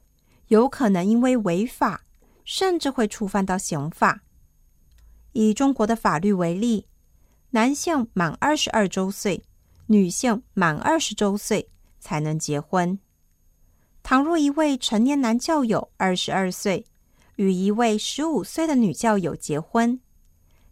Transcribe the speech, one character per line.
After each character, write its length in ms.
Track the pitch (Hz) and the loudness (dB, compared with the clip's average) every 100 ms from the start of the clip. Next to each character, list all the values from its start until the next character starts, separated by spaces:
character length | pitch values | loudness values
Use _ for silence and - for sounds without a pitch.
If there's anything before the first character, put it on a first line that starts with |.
| _ _ _ _ - | _ _ _ _ 2
有 200 | 208 160 | 4 4
可 200 | - 233 | 2 0
能 140 | 185 | 2
因 180 | 190 233 | 2 2
为 140 | 254 254 | 4 2
违 280 | 202 175 233 | 0 0 -2
法， 400 | - 247 165 _ _ _ _ | -2 -2 -2 _ _ _ _
甚 340 | - - 381 339 | -12 -2 0 0
至 140 | 277 | -2
会 160 | 262 214 | 0 -2
触 200 | - 196 | -2 -4
犯 160 | 202 | -2
到 140 | 190 185 | 0 -2
刑 320 | - 151 147 | -4 -4 -6
法。 320 | - 202 - - _ _ _ _ _ _ - - - - | 0 0 0 -8 _ _ _ _ _ _ -20 -20 -20 -8
以 240 | - 214 208 | 0 2 4
中 180 | 277 | 2
国 140 | 262 214 | 2 0
的 80 | 226 | 0
法 240 | 202 156 | 0 0
律 120 | 202 | 2
为 220 | 185 170 | 2 0
例， 320 | 175 240 208 - _ _ _ _ _ _ | 0 0 0 -4 _ _ _ _ _ _
男 240 | 226 240 | 0 2
性 340 | 285 359 302 226 | 0 -2 -2 -2
满 180 | 185 165 - | -2 -2 -2
二 160 | 277 302 | 0 0
十 140 | - | 0
二 180 | 220 190 | 0 0
周 220 | 190 190 | -2 -4
岁， 340 | - 208 165 - _ _ _ - | -4 -4 -4 -8 _ _ _ 2
女 200 | 214 180 | 4 4
性 360 | - 254 226 - | 0 0 -2 -4
满 240 | - 170 147 | -2 0 0
二 220 | - 320 | 0 0
十 160 | - 208 | -2 -2
周 200 | 202 202 | -2 -2
岁 320 | - 202 - - _ _ | -2 -4 -4 -14 _ _
才 200 | - 151 | -8 -4
能 180 | 151 156 | -2 -4
结 240 | - 147 | -4 -6
婚。 380 | - 185 175 196 _ _ _ _ _ _ _ _ _ _ | -2 -2 0 -4 _ _ _ _ _ _ _ _ _ _
倘 200 | - 262 | 0 0
若 140 | 294 339 | 2 2
一 140 | 285 | 2
位 260 | 285 302 269 | 2 0 0
成 260 | - 214 | -2 0
年 160 | 254 285 | 2 2
男 200 | 240 240 | 0 0
教 240 | - 311 | 0 0
友 280 | 233 180 - - | 0 -2 -4 -2
二 180 | 190 180 | -2 0
十 160 | - | -2
二 200 | 180 185 | -2 -2
岁 340 | 180 208 185 - _ _ _ _ - | -4 -4 -4 -6 _ _ _ _ -2
与 140 | 190 | 0
一 200 | 180 190 | 2 0
位 260 | 208 240 208 | 2 0 0
十 280 | - - 320 | -4 -4 -2
五 180 | 262 | -2
岁 240 | 180 - 320 | -4 -4 0
的 80 | 262 | 2
女 180 | 208 | 0
教 240 | - 226 202 | 0 0 0
友 180 | 165 - | -2 -6
结 240 | - 147 | -6 -6
婚， 400 | - 233 233 254 - _ _ _ _ _ _ | -2 0 0 -2 -8 _ _ _ _ _ _